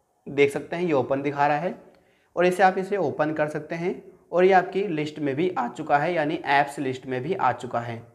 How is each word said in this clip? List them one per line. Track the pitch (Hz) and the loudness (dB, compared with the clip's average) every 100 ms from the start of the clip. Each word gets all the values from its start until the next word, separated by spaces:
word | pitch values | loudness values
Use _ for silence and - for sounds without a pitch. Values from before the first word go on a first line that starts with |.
| _ _ - | _ _ -8
देख | 139 143 | 2 2
सकते | 143 - 170 | 2 -6 -4
हैं | |
ये | 175 | 0
ओपन | 143 123 139 | 0 0 -2
दिखा | 143 143 147 | -2 0 0
रहा | 147 | 2
है | 180 240 - _ _ _ _ - | -2 -8 -16 _ _ _ _ 0
और | 180 | 2
इसे | 180 | 6
आप | 190 190 | 4 4
इसे | 185 202 | -2 -2
ओपन | 151 123 151 | -2 0 -2
कर | 156 151 | 0 -2
सकते | 156 - 165 | -4 -8 -6
हैं | 175 254 - - - | -4 -6 -12 -20 -4
और | 170 | 2
ये | 185 | 6
आपकी | 190 180 185 | 6 4 -2
लिस्ट | 202 151 151 156 | -2 -2 -4 -4
में | 143 135 | -4 0
भी | 170 | -2
आ | - 240 | -2 -6
चुका | - 151 147 | -6 2 2
है, | 160 | 2
यानी | 170 147 156 | 0 -2 -2
ऐप्स | - 143 147 - | 2 2 2 0
लिस्ट | 131 127 131 | -4 -4 -4
में | 127 | -4
भी | 135 | -2
आ | 185 127 | 0 0
चुका | 120 123 120 | 0 -4 -4
है। | 117 113 - | -4 -10 -12